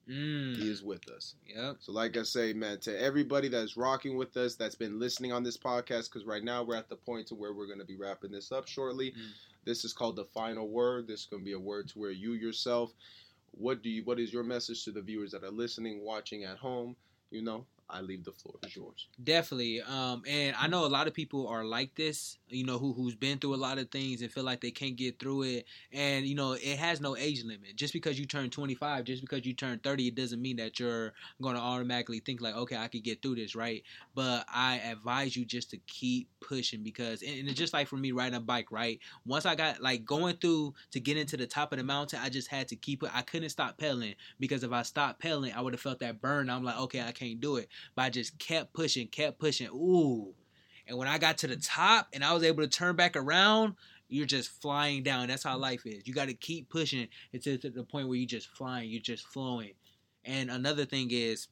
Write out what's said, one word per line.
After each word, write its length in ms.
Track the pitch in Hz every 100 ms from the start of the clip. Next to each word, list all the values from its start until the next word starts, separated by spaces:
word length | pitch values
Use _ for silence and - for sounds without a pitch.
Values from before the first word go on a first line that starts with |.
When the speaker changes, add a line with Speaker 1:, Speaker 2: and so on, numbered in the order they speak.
| -
Speaker 1:
Mm. 480 | 135 147 147 135 117
Speaker 2:
he 140 | 107
is 120 | 101
with 240 | 101 - -
us." 240 | - - - 101
Speaker 1:
Yep. 300 | 107 131 139
Speaker 2:
So 100 | -
like 240 | 104 113 113
I 60 |
say, 300 | 110 123 113
man, 260 | 107 110 101
to 180 | - 98
everybody 460 | 131 143 135 139 135
that's 280 | 120 107 107
rocking 400 | 127 135 139 131
with 200 | 127 127
us, 180 | 123
that's 220 | - 110 -
been 240 | 110 107
listening 320 | 123 - 123
on 100 | 120
this 160 | 123 -
podcast, 520 | 131 123 120 120 113
'cause 140 | 117
right 200 | 107 104
now 180 | 113 123
we're 140 | 117 113
at 120 | 110
the 80 | 110
point 300 | - 117 110
to 60 |
where 180 | 110 104
we're 140 | 101 101
gonna 180 | 98
be 120 | 92 95
wrapping 340 | 98 95 98
this 220 | 98 -
up 160 | 131 131
shortly. 420 | - 131 131 131
Speaker 1:
Mm. 220 | 120 110 104 - _
Speaker 2:
This 200 | - 117
is 80 | 113
called 220 | - 117
The 100 | 101 101
Final 420 | 110 113 110 110
Word. 400 | 117 123 123 113
This 140 | 107
is 40 | -
gonna 160 | 101
be 100 | 95
a 60 | 95
word 300 | 98 104 101
to 100 | 107
where 140 | 104
you 220 | 95 110
yourself, 600 | 117 113 107 123 120 117 - - - - _ _
what 320 | - 117 123
do 80 | 113
you, 140 | 110
what 160 | 101 120
is 120 | 113
your 120 | 120
message 400 | 120 123 117 117
to 80 | -
the 100 | 107
viewers 300 | 95 107 101
that 100 | 95
are 80 | 95
listening, 520 | 107 120 - 113 104
watching 420 | 107 107 - 107
at 140 | 95 92
home? 360 | 131 123 120 123 _ _ _
You 100 | 110
know, 240 | 113 110 127 _ -
I 120 | 90
leave 240 | 95 95
the 80 | 85
floor 240 | - - -
is 100 | -
yours. 320 | - - - - -
Speaker 1:
Definitely. 580 | 123 165 160 135 117 113
Um, 420 | 117 135 127 120 131
and 260 | 147 143 107
I 100 | 147
know 180 | 180 151
a 20 |
lot 180 | 139 156
of 80 |
people 320 | 156 151 139 120
are 180 | 113
like 300 | 110 117 135
this, 420 | - 156 151 - - _
you 160 | 127
know, 140 | 127 123
who, 120 | 135
who's 220 | 120 123
been 240 | 113 135 139
through 160 | 143
a 20 | 131
lot 220 | 131 135
of 120 | 127
things 300 | 139 135 123
and 80 | 120
feel 100 | -
like 180 | 131 123
they 120 | 120
can't 240 | - 139 123
get 240 | 127 120
through 220 | 131 139
it. 240 | 131 123 - - -
And, 340 | 139 143 135 139
you 80 |
know, 180 | 143 135
it 240 | 131 139 143
has 220 | 170 156
no 160 | 143 123
age 280 | 147 135
limit. 320 | 113 104 101 107
Just 160 | 143
because 260 | 165 160 135
you 80 | 143
turn 240 | 147 127
twenty-five, 540 | 147 139 123 147 139
just 160 | 120 131
because 260 | 131 139 123
you 80 |
turn 240 | 123 131 117
thirty, 300 | 135 139 123
it 80 | 117
doesn't 260 | 127 117
mean 140 | 131 120
that 240 | 110 -
you're 320 | 123 117 110 - - -
gonna 200 | 131 123
automatically 580 | 120 123 123 123 120 113
think 220 | - 120
like, 160 | 117 110
"Okay, 200 | 123 120
I 120 | 113
could 160 | 120
get 180 | 110 107
through 140 | 139 120
this," 180 | 104
right? 300 | 113 117 110 - - - -
But 300 | 131 120 -
I 260 | 123 127 127
advise 580 | 113 113 113 127 135 123
you 80 |
just 260 | 113 123 -
to 60 | 98 -
keep 420 | - 127 127 127 _
pushing 420 | - 131 123 110
because, 400 | 107 107 117 110
and, 160 | 139 139
and 80 | 139
it's 100 | 131
just 140 | 165
like 140 | 151 139
for 100 | 139
me 140 | 135
riding 260 | 127 127 123
a 40 |
bike, 320 | 113 123 110
right? 260 | 110 117 110 - -
Once 220 | 117 143 180
I 80 |
got, 260 | 160 160 120
like, 240 | 131 123
going 320 | 110 147 180 175
through 360 | 170 160 147 - -
to 60 | 135
get 160 | 120 151
into 200 | 147 143
the 100 | 120
top 260 | 147 147
of 60 | 135
the 60 |
mountain, 340 | 131 139 143 135
I 100 | 131
just 180 | 131 127
had 180 | 139 131
to 80 | 113
keep 260 | - 139
it. 60 | 151
I 80 | 123
couldn't 280 | 123 165 160
stop 280 | - - -
pedaling 380 | 151 123 110 95 - -
because 240 | - 139
if 80 | 120
I 100 | 123
stopped 380 | 117 147 139 -
pedaling, 320 | 165 147 131
I 80 | 107
would 120 | 131
have 80 | 139
felt 200 | 139 127
that 200 | 120 110
burn. 300 | 131 143 131
I'm 140 | 127
like, 140 | 127 117
"Okay, 220 | 131 131
I 120 | 117
can't 280 | - 123 113
do 160 | 147 131
it." 100 | 110 - -
But 80 | -
I 80 | 131
just 280 | 123 110 -
kept 340 | - 160 113
pushing, 340 | - 160 131 113
kept 300 | - 151 131
pushing. 300 | 156 135 120
Ooh. 640 | 123 175 180 147 117 98 - _ _ _ - -
And 100 | 123
when 120 | 131
I 100 | 156
got 180 | 160 160
to 80 | 147
the 100 | 123
top 520 | - - 185 226 -
and 100 | 139
I 80 | 143
was 100 | 170
able 200 | 165 151
to 60 | 147
turn 280 | - 180 175
back 200 | 175 156
around, 580 | 135 170 202 220 220 190 - - _
you're 160 | 139
just 240 | 147 143 120 -
flying 400 | 147 143 147 139
down. 260 | 135 131 123
That's 140 | 131
how 160 | 147 131
life 260 | 131 123
is. 220 | 113 104 98
You 80 |
gotta 180 | 131 139
keep 380 | 123 - 165 131
pushing 380 | 165 151 135 113 - -
until 240 | 127 147 131
to 100 | 135
the 140 | 123
point 240 | 117 143 131
where 80 | 127
you're 100 | 123
just 220 | 113 -
flying, 400 | - 131 127 113
you're 140 | 113
just 240 | 107 113 -
flowing. 460 | 135 131 120 104 98 _ _ _ _
And 260 | - 135 127
another 360 | 127 139 147 135
thing 220 | 135 123
is 380 | 120 113 110 -